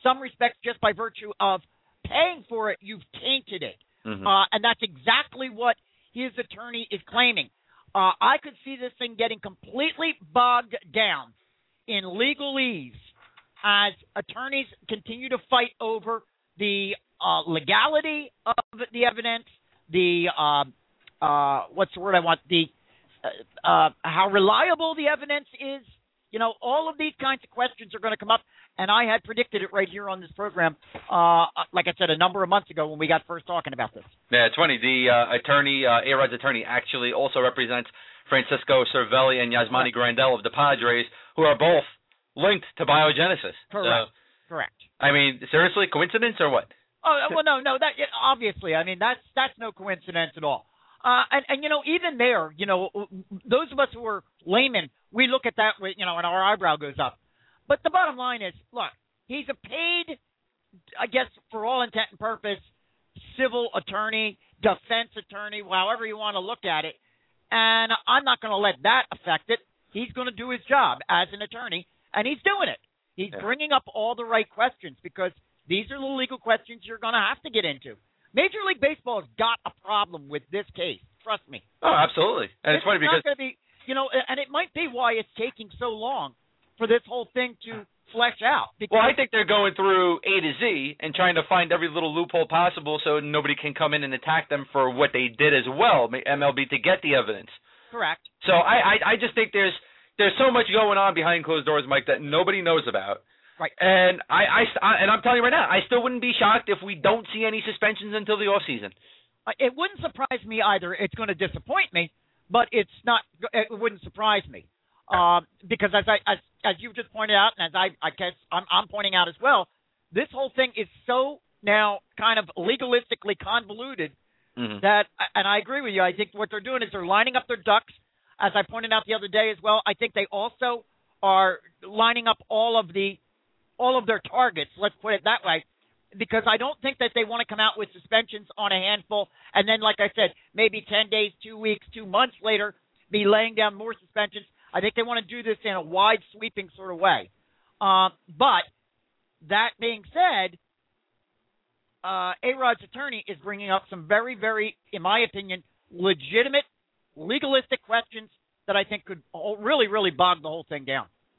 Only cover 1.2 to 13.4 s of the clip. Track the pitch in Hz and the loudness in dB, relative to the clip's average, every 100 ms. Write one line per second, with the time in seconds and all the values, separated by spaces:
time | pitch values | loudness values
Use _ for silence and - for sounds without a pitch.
1.2 | 214 - 202 185 _ _ _ _ - 294 | -12 -2 0 0 _ _ _ _ -4 0
2.2 | 349 320 - 226 214 - 202 208 - - | 0 -2 -10 -6 -4 -6 -10 -18 -18 -8
3.2 | 247 269 - 185 123 - _ _ 110 98 | -4 -4 -4 -10 -12 -14 _ _ -12 -4
4.2 | 202 196 196 214 233 226 214 135 160 254 | 2 2 2 0 0 -2 -6 -6 0 0
5.2 | - 254 262 214 240 - _ _ _ 240 | 0 -8 -10 -4 -2 -2 _ _ _ -10
6.2 | 254 220 - 208 240 233 233 196 - 233 | -10 -8 -12 -12 -14 -12 -10 -12 -6 0
7.2 | 247 196 127 _ _ _ _ 196 185 - | 0 0 -6 _ _ _ _ 2 2 4
8.2 | 240 294 294 226 269 262 254 - 240 220 | 2 2 -2 -18 -16 -12 -12 -10 -10 -4
9.2 | 226 214 202 180 - 240 311 294 330 - | -4 -4 -14 -18 -12 -6 -4 -4 -6 -6
10.2 | 151 247 247 240 233 226 165 214 208 147 | -2 2 4 2 -2 -12 -6 -2 0 -2
11.2 | 117 _ _ _ _ _ - 202 185 196 | -8 _ _ _ _ _ -8 -6 -4 -2
12.2 | 262 277 285 269 254 180 123 117 - _ | -2 -2 -4 -2 -2 -4 -10 -18 -20 _
13.2 | _ _ | _ _